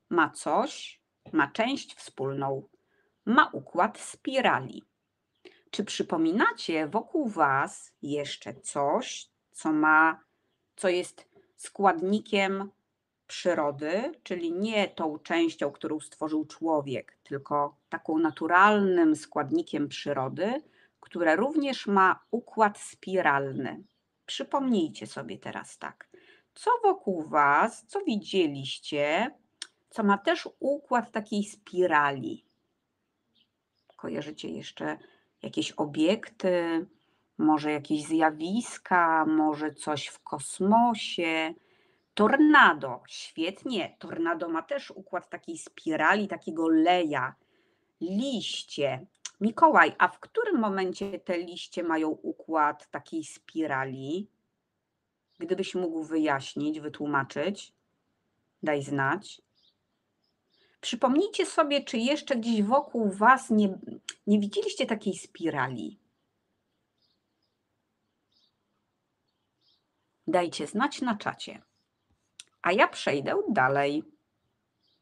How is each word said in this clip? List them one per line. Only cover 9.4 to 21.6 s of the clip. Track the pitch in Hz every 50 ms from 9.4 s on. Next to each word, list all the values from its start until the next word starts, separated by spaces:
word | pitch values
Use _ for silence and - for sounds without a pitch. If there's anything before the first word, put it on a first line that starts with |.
| _ _
co | - - - 160 156
ma, | 151 156 156 156 156 160 160 160 - _ _ _ _ _ _ _ _ _ _ _
co | - - 185
jest | 175 180 175 - - - - _ _ _ _ _ _
składnikiem | - - - - - 202 190 175 165 180 190 208 214 214 - 214 196 196 190 196 196 196 202 - _ _ _ _ _ _ _ _ _ _ -
przyrody, | - - - 180 170 160 151 147 139 139 156 156 175 208 247 339 320 - -
czyli | - 185 180 170 165
nie | 170 180 208 226 220 208 190 175
tą | - - 165 156 151 151
częścią, | - - 170 170 170 160 156 - 156 143
którą | 139 - - 151 151 156
stworzył | - - - - 160 156 156 156 151
człowiek, | 147 - - 160 160 160 151 139 139 127 110 - - - _ _
tylko | - 143 139 139 - 147 147 143 143 - _ _ _
taką | - 165 - - 160 156
naturalnym | 165 156 151 - 165 160 175 180 - 214 214 208 202 190 185 175 165 156 156
składnikiem | 147 - - - 151 143 135 151 170 165 - - 147 147 139
przyrody, | 139 - - 147 143 135 131 135 131 139 180 214 254 302 - _ _ _ _ _ _ _
które | - - - 190 170 160 156
również | 175 226 277 311 311